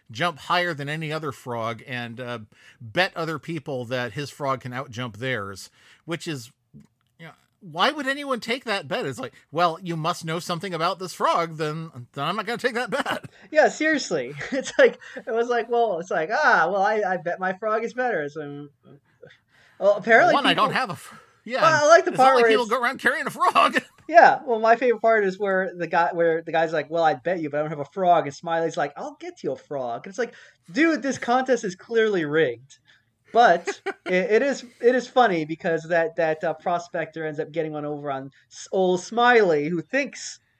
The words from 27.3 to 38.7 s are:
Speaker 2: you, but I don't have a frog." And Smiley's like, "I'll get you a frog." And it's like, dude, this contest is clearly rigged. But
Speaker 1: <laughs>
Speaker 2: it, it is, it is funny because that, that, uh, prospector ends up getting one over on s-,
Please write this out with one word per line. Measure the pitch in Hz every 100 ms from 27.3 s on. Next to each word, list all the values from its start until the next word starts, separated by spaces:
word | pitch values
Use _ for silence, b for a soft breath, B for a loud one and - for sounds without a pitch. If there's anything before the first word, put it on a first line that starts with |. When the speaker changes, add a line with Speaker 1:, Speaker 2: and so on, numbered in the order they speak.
| 185
Speaker 2:
you, | 151
but | 143
I |
don't | 151
have | 156
a | 139
frog." | 196 180 170 143
And |
Smiley's | 139 170 165 165 165
like, | 147 -
"I'll | 269 294
get | 349 349
you | 170
a | 131
frog." | - 139 120 120 196
And |
it's | 190
like, | 233 B B B _
dude, | 175 330 302
this | 277 -
contest | - 247 247 240
is | 208
clearly | 180 - 226 220 190
rigged. | 151 151 143 117 131 - _ b b _ _
But | 226 233 175 370 -
Speaker 1:
<laughs> | - - -
Speaker 2:
it, | 185 190
it | 220
is, | 277 233 - -
it | 240
is | 254 240
funny | 262 233 170
because | 151 165 185 165 160
that, | 170 165 165
that, | 160 156
uh, | 165
prospector | 156 190 175 170 175 160 165 156
ends | 147
up | -
getting | 156 156
one | 151
over | 147 147 143
on | 135 135 b b
s-, | - -